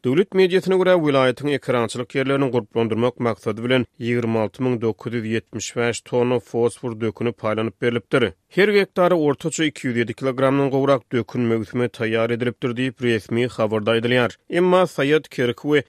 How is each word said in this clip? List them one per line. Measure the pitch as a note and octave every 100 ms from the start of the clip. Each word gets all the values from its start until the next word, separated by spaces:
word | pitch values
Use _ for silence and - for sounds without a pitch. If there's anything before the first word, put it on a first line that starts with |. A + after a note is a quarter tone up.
| B2
Döwlet | C#3+ G3+
mediasyna | F#3+ F#3 F3+ F3+ F#3
görä, | F#3 F3+ D3+
welaýatyň | C3+ B2+ A#2+ D3 C3+
ekrançylyk | - B2 A2+ B2+ B2 C#3+
ýerlerini | C3+ C#3 C3+
guruplandyrmak | A#2+ G#2 A#2 A2+ A2 B2 -
maksady | A#2 G#2+ A2+ G#2
bilen | A#2+ B2+ A#2 _
ýigirmi | A#2 A#2+ A2+ A2+
alty | G#2 -
müň | B2+ A#2+
dokuz | A2+ - A#2
ýüz | A#2 A2
ýetmiş | A2 _ A2+ - B2+
beş | A#2+ A2
tonna | - B2 B2 B2
fosfor | - A#2+ A#2 - B2+ A2
dökünü | A2+ - A#2
paýlanyp | - G#2+ G#2+ A2 -
berilipdir. | B2 A#2 _ C#3+ A2 - _ -
Her | G3+
hektary | G3+ F3+ - F3 F3
ortaça | D3 C3+ E3 - D#3
iki | - C3+
ýüz | A#2
ýedi | A2
kilogramdan | A2 C3+ B2+ C3+ C#3 C#3
gowrak | C3+ C#3 C3+ _
dökün | B2 A2 B2+
möhüme | A#2 A2+ G#2 B2+ A#2+
taýýar | - A2+ A2+ A#2
edilipdir | A#2 A#2+ A2 C3+ A#2+
diýip, | C3 -
resmi | B2 A2+ - A#2 B2
habarda | - A2 A2 G#2 A#2
aýdylýar. | A#2+ B2 A#2 - _
Emma | E3+ F3+ F3+ F3+
Saýat | - C#3 D#3 -
Kerki | - A#2+ A#2
we | D3 D3